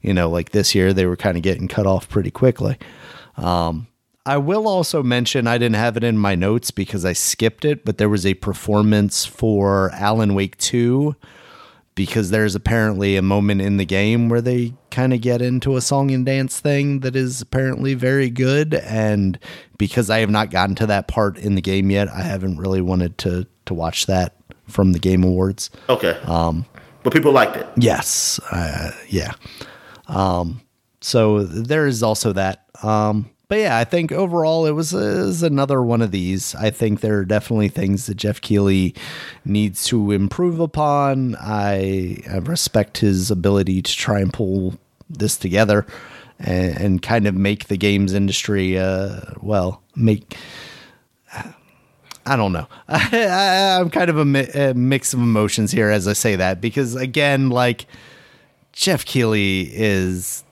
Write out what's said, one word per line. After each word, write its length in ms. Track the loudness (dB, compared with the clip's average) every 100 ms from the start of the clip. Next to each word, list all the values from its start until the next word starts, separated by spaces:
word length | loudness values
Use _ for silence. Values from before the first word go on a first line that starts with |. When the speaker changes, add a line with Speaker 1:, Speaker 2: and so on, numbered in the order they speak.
Speaker 1:
you 140 | 0
know, 160 | 0 2
like, 200 | 0 -2
this 220 | 0 2
year, 180 | 4 4
they 100 | 4
were 120 | 2 0
kinda 240 | 0 0
getting 280 | 0 -2 -2
cut 160 | 0 2
off 220 | 0 0
pretty 220 | -2 -2
quickly. 480 | 2 2 2 -2 -4 -10 -20 -20 -20 -20 -6
Um, 500 | -2 0 0 -4 -10 _ _ _
I 140 | -4 -2
will 280 | 0 0 0
also 340 | 0 0 -2
mention, 420 | 0 0 0 0 0
I 100 | 2
didn't 180 | 2 2
have 200 | 0 0
it 60 |
in 140 | 0 2
my 160 | 2
notes 360 | 2 2 0 -2
because 320 | -6 -4 -2
I 80 | -2
skipped 520 | -2 -4 0 -2 0
it, 200 | -2 -2
but 140 | -4 0
there 100 | 2
was 180 | 2 0
a 80 |
performance 880 | -2 -4 -6 0 2 4 4 2 -2
for 680 | -8 -2 0 2 2 2 0
Alan 400 | -2 -2 2 2
Wake 240 | 2 -2 -4
two, 560 | -4 0 2 2 0 -4 -14 -20 -20 -20 -20 -20 _
because 360 | -6 -2 0 0
there's 240 | 2 0 0
apparently 600 | 0 2 2 0 2 2
a 60 |
moment 400 | 2 2 2 0
in 160 | 0 0
the 60 |
game 440 | 0 0 2 2 2
where 120 | 0
they 340 | 0 -2 -2 -8 _
kinda 260 | -2 0 0
get 220 | 0 0
into 340 | 0 -2 0 -2
a 40 |
song 300 | 0 0 0
and 160 | 0 0
dance 320 | -2 -4 -4
thing 400 | 0 0 0 -2
that 140 | -2 -2
is 240 | -2 -4
apparently 540 | -6 -2 -2 -2 -2
very 340 | 0 0 2 0
good, 440 | 0 0 2 0
and 640 | -2 -2 0 2 2 0 -2 -10 -20 -20 -4
because 320 | -2 0 0
I 80 | 2
have 100 | 2
not 200 | 2 0
gotten 240 | 0 0 0
to 100 | 0
that 220 | 0 0
part 300 | 0 0 -2
in 160 | -2
the 60 | 0
game 280 | 0 0 2
yet, 180 | 2 0
I 140 | -4
haven't 360 | -6 -4 -4 -4
really 220 | -2 0
wanted 360 | 0 0 0 -2
to, 280 | -2 -2 -6 _ -10
to 80 |
watch 320 | -4 -4 -4 0
that 280 | 0 0 _ _ -20 -8
from 240 | 2 4
the 60 | 4
Game 220 | 4 4
Awards. 460 | 4 2 0 -2 -10 -12 -2
Speaker 2:
Okay. 280 | 0 2 -2 -2
Speaker 1:
Um, 400 | 0 0 -2 -6 -12 -20 -6
Speaker 2:
But 80 | 0
people 200 | 2 4
liked 240 | 4 2 -2
it. 100 | -6 2
Speaker 1:
Yes. 640 | 4 2 -2 -2 -2 -4 -4
Uh, 400 | -4 -2 -4 -8 -12 -4
yeah. 240 | -4 -4 -10 -16 -20 -20 -20 -20 -20 -6
Um, 520 | -2 0 0 -2 -8 _ _ _ _
so 440 | -2 2 4 2
there 420 | 0 -6 -4 0 0
is 160 | 0
also 300 | 0 0 -2
that. 320 | -2 -2 -4 _ -10
Um, 480 | -2 0 2 0 -4 _ _
but 100 | -2
yeah, 180 | 0 0
I 60 |
think 260 | 0 -2 -2
overall 540 | -2 -2 0 0 2 0
it 60 |
was, 200 | 0 -2
uh, 40 | -2
is 440 | -2 -2 -2 0
another 400 | 0 2 2 0
one 200 | 2 2
of 80 | 0
these. 440 | 0 -2 -2 -4 -2
I 140 | -2
think 300 | 0 0 0
there 180 | 0 0
are 60 |
definitely 440 | 0 -2 0 0 0
things 380 | 0 -2 -2 -2
that 100 | -4
Jeff 240 | -4 -4
Keighley 540 | 0 2 4 4 2 -2 -14 -14 -16 -14
needs 400 | -2 0 0 -2 -2
to 240 | 0 2
improve 460 | 2 0 0 -2 0
upon. 800 | -2 0 0 2 2 0 -2 -4
I, 840 | -4 -2 0 0 0 -2 -4 -6 -6
I 60 | -6
respect 600 | -4 -4 0 0 0 0
his 320 | 2 2 0
ability 520 | 0 2 2 2 0
to 120 | -2 -4
try 220 | -2 0
and 120 | 0
pull 420 | -2 -2 -2 -2 -6 _ _ -18
this 280 | -4 -4 -2
together 500 | -2 2 4 4 2 -10 -20 -20 -20 _
and, 360 | -4 0 0 -2
and 220 | 0 -2
kind 240 | 0 0 2
of 60 | 2
make 300 | 0 0 -4
the 80 | 0
games 380 | 2 2 2
industry, 640 | 0 0 -2 -2 -2 0 0
uh, 420 | 0 -2 -4 -8 -14 -14
well, 420 | -4 -2 -2 -6 _
make, 420 | 0 2 2 -2 -20 -18 -18 -20 -20 -20 _ _ _ _ -16 -16 -18 _ _ _ _ _ -14 -2
I 60 | 0
don't 160 | 2
know. 140 | 0 -6 -14
<laughs> 100 | -4
I, 200 | -2 0
I, 680 | 0 0 0 2 2 2 2
I'm 100 | 2
kind 200 | 0 0
of 80 | 2
a, 60 |
mi-, 260 | 2 2 0
a 200 | 0 0
mix 400 | 2 2 0 0
of 60 | 0
emotions 500 | 2 4 2 0 0
here 200 | 2 2
as 180 | 2 2
I 40 |
say 240 | 0 0 0
that, 240 | 0 0
because 340 | -4 -2 -4 -4
again, 540 | -4 0 2 2 2
like, 360 | 2 0 0 -8 -20 -20 -20 -20 _ _ _ _
Jeff 320 | -6 -2 -2
Keighley 640 | -2 0 2 2 2 0 -2
is 680 | -2 0 2 0 -2 -6 -12 -14